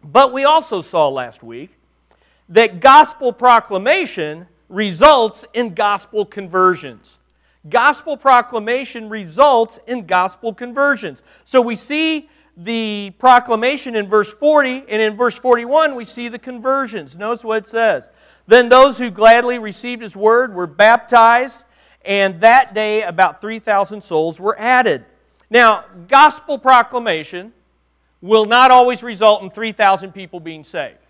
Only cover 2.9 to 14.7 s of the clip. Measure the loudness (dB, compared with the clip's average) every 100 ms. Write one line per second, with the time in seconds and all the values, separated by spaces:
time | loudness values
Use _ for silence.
2.9 | 6 4 0 -8 0 2 2 0 -6 -2
3.9 | -2 -4 -8 -10 -10 -20 _ _ -8 -6
4.9 | 2 4 4 0 -6 -14 -8 -8 -4 -4
5.9 | -4 -8 -8 -8 -10 -6 0 0 0 -10
6.9 | -20 _ _ _ _ _ _ -4 0 0
7.9 | 0 -8 -6 2 2 0 -8 -6 -6 -8
8.9 | -14 -14 -14 -12 0 2 2 0 -8 -12
9.9 | -12 -4 -2 -2 -6 -12 -12 -12 -4 -2
10.9 | -2 -8 -14 _ _ _ 0 0 -6 -8
11.9 | -4 -4 -6 -10 _ _ _ -10 -8 -6
12.9 | -8 -12 -2 2 2 2 -4 -2 -4 -8
13.9 | -8 -2 -2 -2 -2 0 2 0